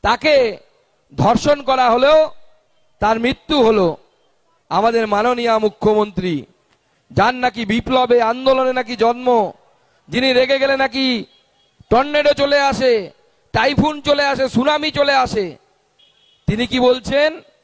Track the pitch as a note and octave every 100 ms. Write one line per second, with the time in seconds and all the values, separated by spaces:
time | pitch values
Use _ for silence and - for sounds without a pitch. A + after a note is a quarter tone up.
0 | G3+ A#3+ D#4 C#4+ A#3+ F#3+ _ _ _ _
1 | _ C#3 F3+ A#3 D4+ C#4+ C4+ C4 B3 A#3
2 | C4+ D#4 D#4 - - _ _ _ _ _
3 | G#3 A3+ A#3 C4 _ D4+ A3+ A3 F3+ -
4 | _ _ _ _ _ _ _ E3+ A3 A3+
5 | A3 G#3 A#3 B3 A#3+ A3 G#3+ - G#3+ G#3+
6 | G#3 F#3 F#3 D3+ - _ _ _ _ _
7 | _ A#2 G#3+ B3+ B3 A#3 G#3+ A3+ A#3+ B3+
8 | B3+ A#3+ A3+ B3 C4 C4 C4 B3+ A3+ A#3+
9 | A3+ A#3+ B3+ A#3 F#3+ - _ _ _ _
10 | _ F#3 C4 B3 B3+ C#4 C4+ C4+ C4+ A#3+
11 | C4 A#3+ - _ _ _ _ _ _ A3+
12 | C#4 D4 D4 C#4+ C#4 C#4+ C#4 A3+ B3+ A3+
13 | E3+ _ _ _ _ G#3+ B3 D4 D4+ D4+
14 | C#4+ C#4+ C#4+ C4+ C4 A3 C4+ D4+ D4+ D4
15 | C#4+ C4+ B3+ G#3 F#3 B2+ _ _ _ _
16 | _ _ _ _ - G#3+ B3 B3+ B3 B3+
17 | F#3 C#4 D4+ D#4+ _ _